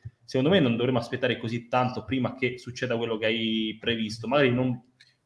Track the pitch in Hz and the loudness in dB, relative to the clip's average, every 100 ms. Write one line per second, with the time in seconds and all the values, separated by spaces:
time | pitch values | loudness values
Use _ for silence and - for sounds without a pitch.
0 | - _ - 131 139 190 131 113 120 127 | -18 _ -4 0 4 4 4 2 2 0
1 | - 127 127 117 113 120 120 127 123 - | -2 -2 0 0 -2 -6 -2 0 0 -2
2 | - 131 117 - 123 123 - 120 123 117 | -4 -2 -2 -2 -4 -4 -12 -8 -4 -2
3 | 117 110 110 113 110 110 110 110 - 113 | -2 -2 0 0 0 0 -2 -4 -2 -2
4 | 110 110 113 139 135 120 127 120 - _ | -2 -6 0 4 4 4 0 -2 -8 _
5 | _ _ | _ _